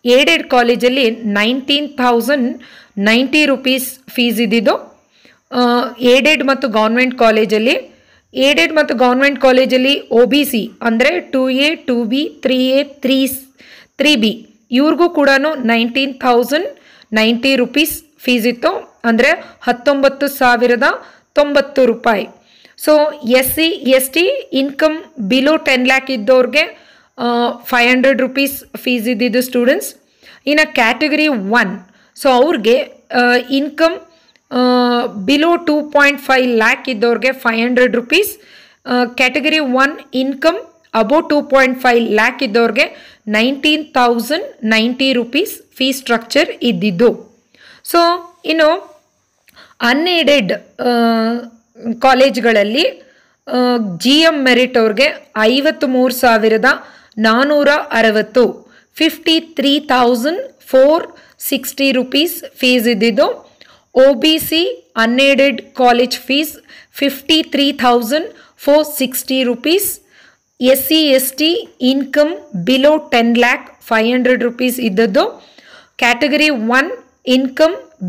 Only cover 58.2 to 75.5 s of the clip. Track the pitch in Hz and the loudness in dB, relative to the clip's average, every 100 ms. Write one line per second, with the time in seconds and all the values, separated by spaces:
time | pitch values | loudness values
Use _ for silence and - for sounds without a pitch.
58.2 | 214 254 220 - - _ _ - 311 311 | 0 2 2 0 -18 _ _ -2 -2 -2
59.2 | 339 320 320 - 277 285 294 254 240 247 | 0 0 -2 -4 0 0 0 2 2 2
60.2 | 269 370 539 _ - 262 277 330 - - | -2 -4 -8 _ 0 4 4 4 -2 -16
61.2 | _ - - 269 - - 277 254 254 277 | _ -14 -6 -6 -6 -4 -2 0 -2 -2
62.2 | 349 - - - 254 254 226 208 233 220 | -2 -6 -16 -4 0 2 0 0 0 2
63.2 | 359 - - _ - _ _ 254 269 240 | 0 -2 -14 _ -20 _ _ 2 4 4
64.2 | 311 311 - 320 370 494 _ - 226 247 | 0 0 -2 -2 -4 -6 _ -2 0 2
65.2 | 277 269 277 233 - - 247 240 254 - | 2 4 2 0 -10 0 2 2 0 -4
66.2 | - 277 302 - _ - _ - 277 269 | -4 -4 -4 -10 _ -20 _ -4 -4 -4
67.2 | - 320 320 - 277 285 247 240 220 302 | -2 -2 -2 -2 -2 0 0 0 0 -4
68.2 | 403 - - _ - 302 302 - 254 262 | -6 -14 -20 _ 2 2 2 -4 -6 -6
69.2 | - 262 247 240 302 370 392 - _ _ | -4 -2 -2 -2 -2 -2 -2 -10 _ _
70.2 | _ _ _ - 247 269 - 320 302 262 | _ _ _ -4 0 0 2 0 2 2
71.2 | 262 - 311 359 381 - 254 277 - 294 | 0 -2 -2 -2 -8 -4 -2 0 -2 0
72.2 | 302 381 - 190 170 262 285 311 294 240 | 0 -2 -10 -6 -2 2 4 2 0 0
73.2 | 233 233 240 285 - - - 220 226 254 | 2 2 2 0 -6 -18 -4 -2 0 0
74.2 | 247 254 240 233 254 254 226 190 226 226 | 0 0 -2 -2 -4 -2 -2 0 0 2
75.2 | 427 - - | -2 -4 -20